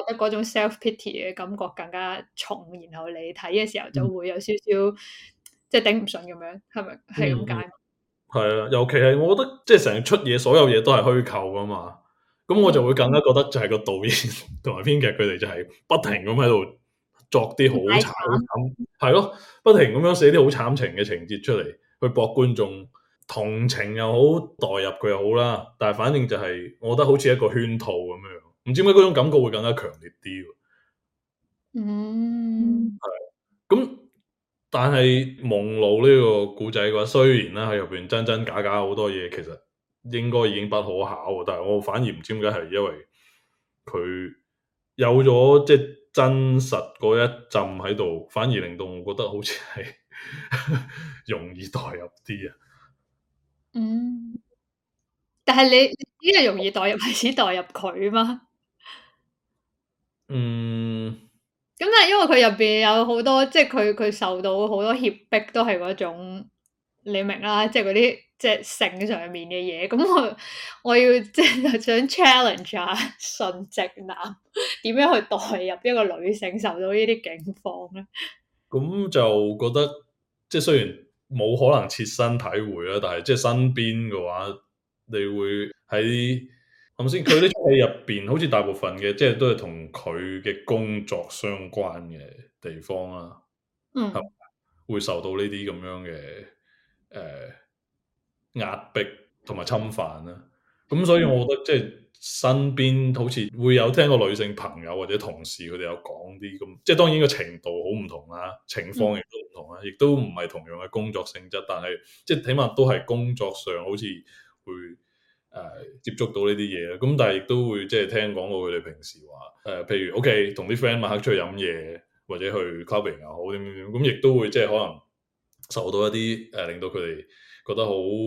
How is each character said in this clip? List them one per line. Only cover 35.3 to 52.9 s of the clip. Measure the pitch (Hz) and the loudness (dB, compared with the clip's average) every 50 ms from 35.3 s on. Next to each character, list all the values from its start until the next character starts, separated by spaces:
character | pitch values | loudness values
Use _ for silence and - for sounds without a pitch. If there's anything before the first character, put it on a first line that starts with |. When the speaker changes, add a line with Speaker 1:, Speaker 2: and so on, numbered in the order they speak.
| - - | -8 -6
Speaker 2:
夢 | 131 123 107 101 104 107 110 110 | -4 -2 0 0 0 -2 0 2
露 | 107 101 104 110 123 | 4 4 4 6 8
呢 | 143 139 131 | 8 8 8
個 | 123 113 107 104 101 101 - | 8 6 4 2 0 -2 -6
故 | - 107 113 | -8 -8 -4
仔 | 113 110 | -2 0
嘅 | 101 107 107 | 0 0 0
話， | 107 107 | 0 0
雖 | 110 - 139 131 131 127 113 - | 2 4 6 6 6 6 4 2
然 | 85 92 | -2 -4
啦， | 104 110 110 | -6 -4 -2
喺 | 107 | -2
入 | 101 92 | -2 -4
邊 | 85 92 90 90 | -6 -8 -10 -6
真 | 90 120 113 113 | -4 -4 -2 0
真 | 117 110 113 113 | 0 -2 -2 -2
假 | 107 82 101 | -4 -4 -4
假 | 101 98 101 104 | -2 -2 -2 -2
好 | 98 98 101 | -2 -2 -2
多 | 107 107 101 | -2 -2 -2
嘢， | 98 92 87 87 - | -2 -4 -8 -8 -10
其 | - | -12
實 | 82 82 80 - _ _ _ _ _ _ _ _ - 120 | -12 -12 -16 -18 _ _ _ _ _ _ _ _ -12 -8
應 | 120 117 117 120 | -6 -4 -2 0
該 | 120 120 117 | 0 2 2
已 | 107 101 | 0 0
經 | 101 104 101 | -2 -4 -2
不 | 104 | -2
可 | 104 101 101 90 95 98 | -2 -2 -2 -4 -4 -4
考 | 101 - - - 104 | -4 -6 -8 -6 -6
喎， | 98 92 87 | -6 -6 -4
但 | 98 92 | -6 -6
係 | 87 90 | -4 -2
我 | 98 104 104 | -2 -2 -2
反 | 98 - 98 | -2 -2 -2
而 | 117 127 | -2 -2
唔 | 107 - 80 | -2 -4 -8
知 | 80 - 110 | -10 -8 -6
點 | 107 | -2
解 | 107 104 101 90 | -2 -2 -2 -4
係 | 82 80 | -6 -4
因 | 92 101 101 | -2 -2 -2
為 | 90 78 - - _ _ _ _ _ _ _ _ _ _ _ _ _ _ _ - | -2 -4 -10 -16 _ _ _ _ _ _ _ _ _ _ _ _ _ _ _ -14
佢 | - - 90 87 90 92 92 92 - - _ _ _ _ _ _ _ _ _ _ _ _ | -8 -6 -6 -6 -6 -6 -8 -10 -12 -14 _ _ _ _ _ _ _ _ _ _ _ _
有 | - 123 120 123 131 135 | 0 2 4 6 6 6
咗， | 131 123 123 127 135 143 143 143 | 6 8 8 8 10 8 8 8
即 | 147 147 | 8 6
係 | - - - - - _ _ - | 6 4 2 -12 -18 _ _ 2
真 | - 131 131 135 135 131 131 131 131 | 4 4 4 4 2 2 2 2 2
實 | 127 131 113 95 82 - - - | 2 0 -2 -4 -4 -6 -6 -2
嗰 | - 107 110 | 2 2 4
一 | 117 120 120 123 - - - | 4 4 2 0 -6 -8 -4
浸 | - 104 | -2 -2
喺 | 95 95 95 92 90 98 107 | -2 -2 -6 -6 -6 -4 -4
度， | 104 101 87 82 82 85 - | -2 -2 -4 -4 -6 -8 -8
反 | - - 113 131 | -4 -2 0 0
而 | 117 | 0
令 | 98 90 87 87 | -2 -4 -6 -10
到 | 87 95 | -12 -12
我 | 92 90 90 87 | -12 -12 -10 -8
覺 | 101 98 98 113 | -8 -6 -4 -6
得 | 98 | -6
好 | 101 101 | -6 -8
似 | - - - - - - - | -8 -8 -8 -10 -12 -14 -14
係 | 104 98 123 - _ _ _ - - - - - - - - | -14 -14 -14 -18 _ _ _ -20 -20 -18 -18 -18 -16 -10 -8
<laughs> | - 127 - 143 156 127 - - - - 160 151 135 - - | -6 -6 -4 -2 -4 -4 -4 -8 -16 -16 -16 -16 -18 -14 -10
容 | - 107 82 85 90 92 | -8 -8 -8 -10 -12 -16
易 | 92 95 | -16 -14
代 | 95 - 123 - - - | -10 -10 -10 -10 -10 -12
入 | 87 87 87 _ _ _ | -14 -14 -16 _ _ _
啲 | - 107 101 95 - | -12 -12 -12 -12 -14
啊。 | - _ _ _ _ _ _ _ | -16 _ _ _ _ _ _ _